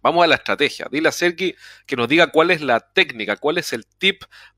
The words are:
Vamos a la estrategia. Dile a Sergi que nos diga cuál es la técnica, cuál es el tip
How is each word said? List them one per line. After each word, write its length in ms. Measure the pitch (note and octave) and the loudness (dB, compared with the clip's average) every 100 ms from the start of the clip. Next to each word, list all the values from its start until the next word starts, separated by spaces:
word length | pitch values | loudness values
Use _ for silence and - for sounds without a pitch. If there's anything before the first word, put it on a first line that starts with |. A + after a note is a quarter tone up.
Vamos 220 | C3 E3+ E3+ | 0 2 4
a 20 | |
la 80 | C3 | 2
estrategia. 520 | - G2+ C#3+ - - | 0 -2 -2 -4 -10
Dile 160 | C#3+ D#3+ | -2 -2
a 60 | |
Sergi 420 | - F3 E3+ F#3 - - - - | 0 -2 -2 -6 -8 -14 -20 -8
que 100 | B2+ | -4
nos 140 | A#2 | 0
diga 180 | D#3 E3 | 2 2
cuál 200 | D#3 E3 | 4 2
es 80 | E3+ | 0
la 220 | C#3+ A2+ | 0 -2
técnica, 560 | - - E3 A#2 G#2 G#2 | 0 -2 -2 -4 -6 -4
cuál 200 | D3 F3 | -4 -4
es 140 | - | -4
el 140 | A#2+ - _ | -8 -10 _
tip 260 | F#3+ G3 - - - | -2 -2 -8 -20 -20